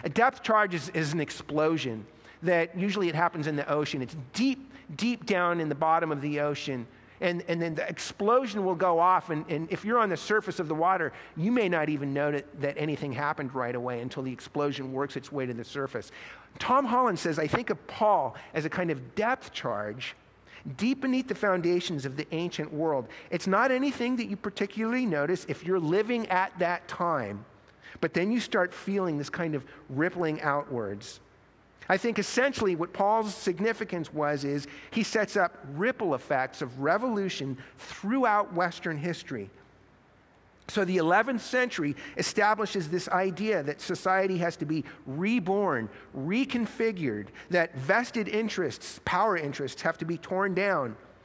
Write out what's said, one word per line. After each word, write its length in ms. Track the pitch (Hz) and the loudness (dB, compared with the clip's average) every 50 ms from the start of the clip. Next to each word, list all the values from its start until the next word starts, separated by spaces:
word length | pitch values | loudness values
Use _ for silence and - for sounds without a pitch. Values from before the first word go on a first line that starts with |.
| - | -6
A 60 | 170 | -2
depth 320 | 139 220 233 262 - - | 2 4 4 4 4 0
charge 320 | - - 220 214 208 196 175 | 0 2 4 4 4 4 2
is, 160 | 165 127 180 | -2 -4 -2
is 220 | - 165 160 143 | -2 0 0 0
an 80 | 156 170 | 0 0
explosion 840 | 147 - - - - - 147 151 156 160 165 151 123 127 113 110 98 - - - - - - - 165 | -2 -2 -4 -10 -8 -4 0 2 4 4 2 2 0 -2 -4 -6 -8 -12 -18 -20 -20 -20 -18 -4 2
that 340 | 175 175 170 165 170 - 180 | 4 4 4 4 2 0 -2
usually 320 | 190 202 185 208 185 170 | -2 0 0 2 0 0
it 60 | 156 | 2
happens 320 | 160 175 165 - 165 143 156 | 2 2 2 2 0 -2 -2
in 80 | 151 | -2
the 120 | 143 143 - | -2 0 0
ocean. 320 | 147 151 147 - - 139 | 2 0 0 0 -2 -4
It's 140 | 127 117 - 156 127 131 - | -6 -6 -8 -12 -12 -8 -2
deep, 380 | - 240 277 254 269 - - - - - - 151 | 0 2 2 0 -2 -6 -14 -20 -20 -16 -14 -6
deep 300 | 135 208 240 240 214 160 | -2 -2 -2 -2 -2 -2
down 340 | - 202 180 180 175 175 170 | 0 2 2 4 4 2 2
in 100 | 160 151 | 0 -2
the 60 | 143 | 0
bottom 360 | 139 160 160 160 165 170 160 | 0 2 4 4 4 2 0
of 100 | 151 143 | -2 -2
the 180 | 139 147 147 147 | -2 -2 0 0
ocean. 440 | 147 147 147 139 - 147 135 123 113 - - - - - - - | 0 0 0 -2 -4 -4 -4 -4 -6 -8 -14 -20 -20 -20 -10 -2
And, 200 | - 175 175 170 165 - | -2 0 0 0 -2 -2
and 140 | 170 170 | -2 0
then 140 | 170 170 156 | 0 -2 -2
the 120 | 156 - - | -2 -4 -4
explosion 800 | 165 - - - - - 202 208 240 262 269 220 196 214 190 | -6 -8 -8 -10 -6 0 2 4 4 4 4 2 -2 -2 0
will 100 | 185 180 | 0 2
go 240 | 156 185 180 170 165 | 2 2 2 4 4
off, 300 | 170 185 185 170 - - | 4 4 4 4 2 0
and, 160 | 160 151 160 - | -4 -4 -2 -2
and 240 | 165 151 165 156 | -4 -4 -2 -4
if 140 | - - - | -6 -4 -2
you're 140 | 208 233 240 | 0 2 4
on 100 | 220 196 | 4 2
the 80 | 170 147 | 2 -2
surface 420 | - - 208 214 208 190 - - | 0 0 0 2 2 0 -4 -4
of 80 | 175 151 | -2 -2
the 80 | 160 | 0
water, 380 | 156 165 180 190 180 160 135 - - - - - 156 | 2 2 2 2 2 0 -2 -4 -8 -14 -14 -6 -2
you 160 | 165 214 247 | 0 2 2
may 160 | 247 214 180 | 4 4 4
not 180 | 175 160 151 151 | 4 2 2 2
even 260 | 151 139 143 139 139 | 0 0 -2 -2 0
know 180 | 143 147 147 | 0 2 2
that, 280 | 147 143 139 - - 156 | 0 0 -4 -6 -8 -4
that 160 | 139 143 143 - | -4 -4 -2 -2
anything 360 | 151 156 147 - 156 139 123 | -2 -2 -2 -2 -2 -4 -2
happened 420 | 127 147 147 156 - 143 127 139 | -2 -2 -2 -2 -2 -4 -4 -2
right 180 | 131 120 120 123 | -2 -2 -2 -2
away 280 | 123 120 127 123 117 | -2 -4 -4 -4 -4
until 220 | 120 127 - 143 131 | -6 -6 -6 -6 -6
the 100 | 131 123 | -6 -8
explosion 580 | 123 - - - 151 147 143 135 139 131 131 | -8 -12 -6 -2 0 0 0 0 -2 -6 -6
works 240 | 131 131 143 139 - | -4 -4 -4 -4 -4
its 160 | 139 - - | -8 -10 -6
way 140 | 143 143 131 | -6 -4 -4
to 80 | 123 120 | -4 -4
the 100 | 117 117 | -6 -8
surface. 480 | - - 143 135 131 - 117 - - - - - - - - - - - - | -8 -6 -6 -6 -4 -6 -8 -8 -8 -14 -16 -16 -16 -18 -18 -20 -20 -12 -6
Tom 240 | - - 247 277 277 | 2 4 6 6 6
Holland 340 | 226 240 254 254 233 185 151 | 4 4 4 4 4 2 2
says, 220 | - 175 151 156 | 0 0 0 0
"I 80 | 156 147 | 0 0
think 220 | - 233 240 - | 0 0 0 -2
of 180 | 196 - - - | -4 -4 -4 -10
Paul 480 | - - 220 214 202 170 139 120 - - - - - | -2 2 4 6 6 6 4 0 -4 -8 -14 -6 -4
as 120 | 160 151 | -4 -2
a 40 | 156 | -2
kind 220 | - - 180 165 | -2 -2 0 0
of 240 | 151 131 127 120 - | -2 -4 -6 -6 -2
depth 380 | 208 208 233 262 - - - - | -2 0 0 0 -2 -4 -10 -12
charge 640 | - - 127 110 101 104 107 110 127 - - - - - - - - - - - - - 147 131 | -6 -4 -2 -2 -2 -4 -6 -6 -8 -10 -10 -12 -14 -20 -20 -20 -20 -20 -20 -20 -14 -12 -12 -4
deep 240 | - 202 247 269 269 | 0 0 2 2 2
beneath 300 | 269 262 254 262 254 - | 2 2 2 2 0 -2
the 60 | 202 | -2
foundations 720 | - - 202 185 180 160 170 175 175 175 - 175 143 131 | 0 2 2 2 4 4 2 2 2 2 0 -2 -4 -4
of 120 | 139 131 143 | -4 -4 -6
the 100 | 151 - | -6 -4
ancient 420 | 165 160 175 170 - - 151 151 156 | -4 -2 -2 -2 -4 -4 -6 -6 -4
world. 340 | 147 165 160 147 131 117 - - - - - | -2 0 2 2 0 -2 -4 -10 -16 -10 -6
It's 180 | - 165 - 190 | -6 -2 0 2
not 240 | 190 208 240 269 | 4 4 4 4
anything 460 | 254 247 277 294 254 - 240 247 254 240 | 4 2 2 0 0 0 0 0 0 0
that 80 | 233 | -2
you 100 | 196 202 | -4 -4
particularly 720 | - - 214 - - 202 202 - 214 220 226 240 254 262 | -6 -6 -6 -2 -2 -4 -2 -2 -2 0 0 2 2 2
notice 400 | 208 165 147 143 156 180 - - - | 2 2 2 2 2 0 -2 -2 -4
if 160 | 143 - - | -6 -4 0
you're 160 | 170 190 185 | 0 2 2
living 480 | 165 151 175 202 214 220 247 233 220 - | 4 4 4 2 2 2 0 0 0 2
at 240 | 185 185 190 185 - 175 | 2 2 2 0 0 0
that 300 | 180 170 175 170 - - | 0 0 0 -2 -4 -8
time, 560 | - - 175 170 160 139 117 101 101 101 117 - - - - - - _ - - - - | -4 -2 0 2 2 0 0 -2 -6 -8 -10 -14 -20 -20 -20 -20 -20 _ -20 -20 -6 -4
but 120 | - 160 - | -2 0 2
then 200 | 170 180 208 233 | 2 2 2 2
you 80 | 240 | 0
start 320 | 196 - - 202 180 175 - | 0 0 2 2 2 0 -2
feeling 440 | - - 196 196 202 185 175 151 143 | -6 -4 -2 0 0 0 0 0 -2
this 120 | 143 - | -4 -4
kind 260 | - - 170 160 151 | -4 -4 -2 -2 -2
of 80 | 135 - - - - - - | -4 -6 -8 -14 -20 -14 -8
rippling 540 | 135 135 160 180 180 175 175 156 156 156 | -2 0 0 0 2 0 -2 -2 -2 0
outwards." 800 | - 147 139 147 143 - 131 120 107 98 101 101 110 - - - - - - _ _ _ _ _ _ _ _ - - - | 2 2 2 2 0 -2 -4 -4 -4 -4 -6 -8 -10 -12 -16 -16 -20 -20 -20 _ _ _ _ _ _ _ _ -18 0 0
I 80 | 185 190 | 0 2
think 200 | - 233 214 214 | 2 2 0 0
essentially 600 | 190 - - 240 254 285 254 - 226 190 180 156 | 0 0 2 4 4 4 2 2 2 2 2 2
what 160 | 170 175 - | -2 -4 0
Paul's 420 | - 196 202 220 226 220 208 185 | 2 2 4 4 4 2 0 -4
significance 800 | - - 196 175 160 202 226 220 - 226 - 185 175 156 - - | -2 -2 -2 0 2 0 0 0 0 -4 -4 -4 -6 -6 -6 -4
was 320 | 151 147 147 147 139 139 | -2 0 0 0 0 -2
is 220 | 139 143 143 139 - - - - - | -2 -2 -2 -4 -6 -12 -18 -16 -4
he 120 | - 220 214 | -2 0 0
sets 320 | - - 226 208 214 - | 2 2 0 0 2 2
up 220 | 202 180 170 - - - 135 139 | 2 2 2 0 -6 -12 -10 -4
ripple 420 | 147 196 247 262 - 226 175 139 | 0 0 0 0 0 0 0 0
effects 460 | 123 - - 147 131 131 131 - - | -2 0 0 0 0 0 -2 -4 -6
of 180 | 151 123 123 131 | -8 -8 -6 -2
revolution 800 | 139 151 175 214 247 262 220 202 196 185 - - 143 135 131 - - - - - | 2 2 2 2 2 0 0 0 0 -2 -2 -4 -4 -6 -6 -8 -10 -16 -20 -18
throughout 760 | - - - - - 202 247 269 247 226 208 208 202 - 180 | -16 -16 -14 -8 -4 0 2 2 4 4 4 4 2 2 0
Western 440 | 170 180 170 165 - - 175 160 147 | 0 0 0 0 -4 -4 -4 -4 -2
history. 520 | 147 175 165 - - - 139 113 98 98 - - - - - - - _ - _ _ _ _ _ _ _ _ _ _ _ _ _ _ - | -2 -4 -4 -4 -6 -8 -8 -6 -8 -8 -12 -18 -20 -20 -20 -20 -20 _ -20 _ _ _ _ _ _ _ _ _ _ _ _ _ _ -4
So 160 | - 214 190 | 0 0 2
the 100 | 175 185 | 4 4
eleventh 460 | 180 160 165 180 208 220 262 254 220 | 4 4 6 6 6 4 4 0 -2
century 560 | - - - 254 247 240 - - 151 147 139 - - - - | -2 0 0 2 2 0 0 -2 -2 -2 -2 -4 -8 -10 -6
establishes 720 | - 170 - - 214 202 208 214 208 214 190 - 202 165 147 | -4 -4 0 2 2 4 4 4 2 0 -2 -2 -4 -2 -2
this 220 | 170 180 170 - | -2 -4 -2 0
idea 540 | 190 180 190 190 175 147 208 220 208 170 139 | 0 0 2 0 0 -2 -2 0 0 0 0
that 180 | 143 147 - | -2 -4 -6
society 560 | - - 175 - - 190 185 190 196 196 185 170 | -6 -6 -6 -2 0 2 2 4 4 2 2 0
has 180 | 175 170 170 | 0 -2 -2
to 100 | - 156 | -4 -4
be 200 | 147 156 156 139 - - - - | -2 -2 -2 -2 -6 -10 -14 -12
reborn, 840 | 135 135 151 185 214 233 247 165 180 196 208 202 185 143 120 113 101 - - - - - 135 | -8 -4 -2 0 2 2 2 2 2 2 2 2 2 2 0 0 -4 -6 -12 -18 -14 -10 -6
reconfigured, 1080 | 135 160 202 247 269 269 - 240 226 - - - 226 226 208 180 160 127 107 104 101 - - - - - | -4 0 0 0 0 0 0 -2 -2 -2 -2 -2 0 0 0 0 -2 -2 -2 -2 -6 -8 -12 -16 -6 0
that 260 | 180 175 165 165 - | 2 2 2 2 -2
vested 540 | 127 131 147 190 226 247 - - 233 208 - | -4 0 2 4 4 4 2 -2 -2 -2 0
interests, 720 | - 214 226 208 - 196 175 127 110 - - - - - - | 0 0 0 0 0 0 -2 -2 -2 -4 -10 -12 -14 -6 -2
power 320 | - 180 180 214 220 190 | 0 2 4 4 4 2
interests 460 | 165 151 143 127 - 143 123 - - | 2 0 -2 -4 -4 -6 -6 -6 -2
have 160 | - 175 165 - | -2 -2 0 0
to 80 | 170 | -2
be 120 | 165 170 160 | -4 -4 -4
torn 360 | - - 190 190 196 196 185 | -4 -4 0 0 2 2 2
down. 420 | 185 196 202 185 156 131 117 110 - - - - - - | 2 2 2 2 2 0 -2 -6 -10 -16 -20 -20 -20 -20